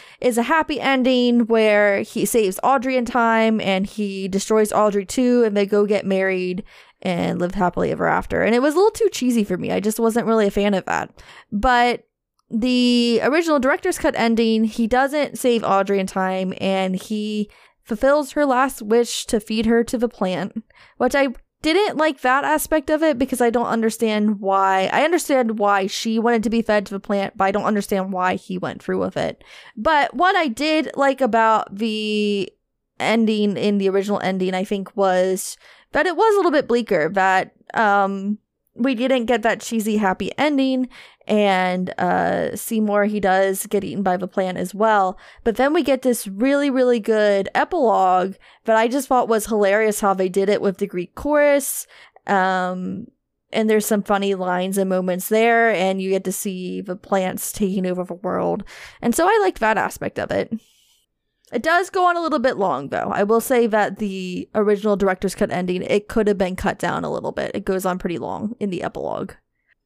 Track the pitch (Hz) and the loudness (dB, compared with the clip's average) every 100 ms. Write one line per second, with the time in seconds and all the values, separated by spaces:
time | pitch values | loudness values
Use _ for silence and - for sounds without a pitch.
0 | - - 247 233 233 320 311 294 269 269 | -20 -4 -2 0 2 0 0 -2 0 2
1 | 247 254 247 240 220 226 220 208 208 202 | 2 2 4 2 4 4 4 4 4 2
2 | 220 - 196 240 208 185 - 269 254 254 | -2 -4 0 2 0 0 2 2 2 -2
3 | 240 247 226 226 220 220 196 190 202 - | 0 0 2 4 2 2 0 -2 -2 -4
4 | 202 196 190 190 - 220 214 - 214 202 | -6 -4 -4 -4 2 2 2 2 2 0
5 | 190 - 247 247 226 208 202 208 208 202 | -2 0 2 4 4 2 2 2 2 0
6 | 190 190 190 185 180 180 - - - _ | 0 0 0 0 -4 -6 -10 -18 -20 _
7 | - 170 170 175 180 190 180 180 175 - | -4 -2 -2 -2 -4 0 -2 0 -2 0
8 | 165 170 - 165 185 233 277 302 415 427 | 0 0 -2 0 2 2 2 4 2 2
9 | 427 - 247 233 202 180 - 185 202 220 | -2 0 0 0 0 -2 -4 -2 -2 0
10 | 226 226 208 226 202 202 202 196 - 82 | 0 0 0 2 2 0 0 0 -2 -4
11 | - - - - - 202 254 247 240 226 | -4 -12 -20 -20 -10 -2 2 4 2 0
12 | _ _ _ _ - 226 254 247 247 240 | _ _ _ _ -8 -2 0 2 4 4
13 | 240 226 220 302 330 294 254 330 370 - | 2 2 2 0 2 2 2 0 -2 -2
14 | 311 - 233 226 226 220 220 214 226 247 | -2 0 0 2 2 2 0 -2 0 2
15 | 269 302 277 214 262 233 - 196 196 196 | 0 0 -4 -2 0 0 2 0 2 0
16 | 190 - 185 190 185 - 190 190 190 185 | -2 -2 -2 -2 -4 -4 -2 -2 -2 -4
17 | - 214 214 214 208 - _ _ - 220 | -6 -6 -4 -4 -6 -8 _ _ -10 -2
18 | 262 294 277 302 294 254 262 262 214 226 | 2 2 0 -2 0 2 0 -2 0 2
19 | 233 - - 226 - 220 220 233 233 247 | 2 -4 -2 -4 -2 -2 2 2 0 -2
20 | 233 - 190 175 196 - - _ - - | -4 -2 -4 -4 -6 -10 -14 _ -16 -4
21 | 247 285 277 240 - _ 302 330 415 277 | 0 2 0 -2 -16 _ 0 2 2 0
22 | 311 302 254 262 277 302 - 311 302 311 | 0 0 0 0 2 -2 0 -2 0 0
23 | 320 240 262 240 240 233 240 226 226 214 | 2 2 0 2 2 2 0 0 0 0
24 | 226 214 208 202 196 190 190 190 190 - | 0 2 0 0 0 2 4 2 2 2
25 | 294 339 - 269 233 214 202 202 196 - | 2 0 2 2 2 0 2 2 0 -4
26 | 226 226 226 233 220 226 220 208 196 196 | -4 0 2 2 0 0 2 0 0 -8
27 | - 202 196 - 196 202 190 214 196 196 | -4 -4 -4 -2 0 0 0 -2 0 -2
28 | 185 190 185 185 - 180 165 - - 185 | -2 -2 -2 -2 -6 -8 -8 -8 -6 -4
29 | 190 - - - - - - - 226 311 | -4 -4 -6 -6 -16 -20 -20 -4 0 2
30 | 277 - 359 392 320 220 302 311 - - | 2 0 2 2 0 -2 0 0 0 0
31 | 277 269 254 226 226 220 - 196 226 214 | 0 2 0 2 4 2 0 -6 -4 -2
32 | 214 214 208 202 - _ _ _ _ - | -2 0 0 0 -4 _ _ _ _ -6
33 | 135 220 220 214 208 180 202 202 190 190 | -2 2 2 2 0 0 0 0 0 0
34 | 196 208 180 190 185 185 190 202 185 - | 0 -2 -2 -2 -2 -2 -4 -6 -6 -2
35 | 196 185 185 190 - - - - _ - | 2 2 2 -2 -6 -14 -20 -20 _ -2
36 | 330 320 440 403 349 294 - 240 226 185 | 0 2 2 4 4 2 2 0 2 0
37 | 156 196 190 190 165 _ - - 214 202 | 0 2 2 2 0 _ -8 0 2 4
38 | 196 196 196 208 _ _ _ - 247 240 | 2 -2 -4 -6 _ _ _ -4 -2 0
39 | 254 262 226 240 226 214 - 226 208 214 | 0 0 0 0 0 -2 -4 -4 -2 0
40 | 202 185 190 - 294 285 269 262 254 - | 0 -2 -4 -2 0 2 0 0 -4 -8
41 | - _ - 214 202 185 185 180 185 - | -20 _ -2 2 4 2 0 -2 -4 -4
42 | 180 180 85 - 82 202 - 226 214 208 | 0 0 0 0 -2 -6 -4 -2 0 0
43 | 208 214 190 185 190 190 - 202 190 156 | 0 0 2 2 2 0 -2 -4 -2 -4
44 | 190 180 185 - 185 180 180 190 220 214 | -2 -2 -4 -4 -4 -4 -6 -2 2 4
45 | 190 190 - - - 220 262 330 277 269 | 2 -2 -14 -6 -4 0 2 2 2 0
46 | 262 233 202 190 262 285 285 262 247 240 | 2 -2 -4 -2 0 2 2 2 2 2
47 | 208 220 208 196 190 - 302 359 240 196 | 2 2 4 2 0 -2 0 0 2 4
48 | 190 185 190 196 - _ - 220 226 269 | 4 2 0 -6 -20 _ 0 2 2 0
49 | 262 254 214 220 208 220 202 202 220 208 | 0 0 2 0 0 0 2 4 2 0
50 | 202 190 190 185 196 202 202 185 202 180 | 0 0 0 0 2 2 0 -2 -6 -6
51 | 175 - 285 294 294 285 277 - - - | -8 -6 0 2 4 2 0 -8 -10 -18
52 | - - - 196 185 185 180 185 185 190 | -20 -14 -2 0 2 0 -2 -4 -8 -8
53 | - _ _ _ - - 220 214 208 214 | -12 _ _ _ -8 -2 2 2 2 0
54 | 202 202 196 196 180 180 185 196 190 185 | 0 0 0 -2 -2 -2 -2 -2 0 0
55 | 185 180 - 214 226 233 233 190 190 190 | 0 -4 0 2 4 4 4 2 0 0
56 | 190 190 190 190 208 185 180 185 196 185 | -2 -2 -2 -6 -6 -8 -8 -8 -8 -10
57 | - 196 185 214 - - 202 196 185 180 | -2 -2 -2 -6 -8 -4 -2 -2 -2 -4
58 | 180 175 180 196 180 190 - - - - | -6 -8 -6 -2 -2 -4 -8 -18 -20 -6
59 | 240 240 339 440 381 - 220 214 107 - | -2 0 2 2 2 0 0 0 -2 -6
60 | - - 101 - - 220 _ _ _ _ | -10 -6 -4 -4 -4 -8 _ _ _ _
61 | _ _ _ _ _ 247 311 349 359 381 | _ _ _ _ _ -6 0 0 0 0
62 | 359 349 330 302 240 - 190 131 139 - | 2 2 0 0 0 0 -2 -2 -4 -4
63 | - - 208 226 - 254 233 214 190 196 | -2 -2 2 0 2 2 2 2 -2 -4
64 | 214 190 185 180 - - 208 202 214 202 | -6 -6 -8 -8 -6 -2 0 2 0 0
65 | 196 185 196 - 208 165 185 180 - 202 | 0 0 -4 -2 -2 -2 -4 -4 0 -2
66 | 208 - 208 196 185 185 190 - 175 147 | 0 0 0 2 -2 -2 -4 -2 -4 -4
67 | 160 147 - - - - 196 190 190 180 | -4 -6 -6 -6 -6 -6 -4 -4 -2 -4
68 | 185 165 113 95 208 240 208 180 - - | -6 -6 -8 -8 -8 -8 -8 -6 -8 -8
69 | 71 53 185 - _ _ _ _ | -8 -6 -10 -14 _ _ _ _